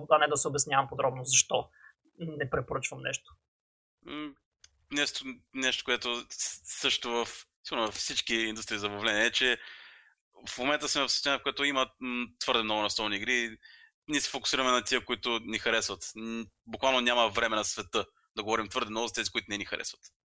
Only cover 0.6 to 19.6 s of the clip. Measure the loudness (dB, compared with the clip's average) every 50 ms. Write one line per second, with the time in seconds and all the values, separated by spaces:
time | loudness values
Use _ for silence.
0.6 | 0 2 2 2 2 0 -2 -2 -2 -2 -2 -2 -2 2 2 2 4 2 0 -2
1.6 | -2 -4 _ _ -20 -20 -20 _ _ _ _ -12 -12 -10 -6 -6 -6 -4 -4 -4
2.6 | -4 -4 -6 -6 -6 -8 -10 -8 -8 -6 -6 -8 _ -12 -20 _ _ _ _ _
3.6 | _ _ _ _ _ _ _ _ -16 -12 -12 -10 -10 -12 -14 _ _ _ _ _
4.6 | -20 -20 _ _ _ -6 -2 0 0 0 0 -2 -6 -8 -12 -14 _ _ -6 -2
5.6 | -2 0 0 0 0 -2 -2 -2 -2 -4 -4 -6 -6 -8 -2 0 0 0 0 0
6.6 | 0 2 4 4 4 4 2 0 0 0 -2 0 0 0 -2 -4 -6 _ _ _
7.6 | -10 -6 -2 0 0 2 2 2 2 2 2 0 0 0 0 0 0 -2 -2 -2
8.6 | -2 -2 -2 -2 -4 -4 -4 -2 -2 0 2 2 2 2 2 2 2 2 0 -2
9.6 | -6 -16 -20 -20 -20 -20 -20 -20 -20 _ _ _ _ _ _ -4 2 4 4 4
10.6 | 4 2 0 0 0 0 0 0 2 2 2 2 2 0 0 0 -2 -4 -2 0
11.6 | -2 0 2 0 0 -2 _ -10 -8 -6 -4 -6 -6 -6 -2 0 2 2 2 2
12.6 | 2 2 0 0 0 0 0 0 -2 -2 -2 -2 -2 0 0 0 -2 -4 -8 -14
13.6 | _ -20 -20 -20 -20 _ _ _ _ 0 2 4 4 4 2 2 2 2 2 2
14.6 | 4 4 2 2 2 2 0 0 0 -2 -8 -4 -4 -2 -2 -2 -4 -4 -6 -2
15.6 | 0 0 2 2 0 0 -2 -4 -6 -6 -6 -8 -10 -8 -8 -8 -10 -12 _ _
16.6 | -18 -12 -6 -2 0 2 2 4 4 4 4 4 4 4 2 0 0 0 0 2
17.6 | 2 2 0 0 -2 -2 -2 -2 -2 -4 _ _ _ _ -10 -6 -2 0 0 0
18.6 | 0 0 -2 -2 -2 -2 -4 -4 -4 -2 -2 -4 -4 -2 -4 -6 -6 -6 -8 -8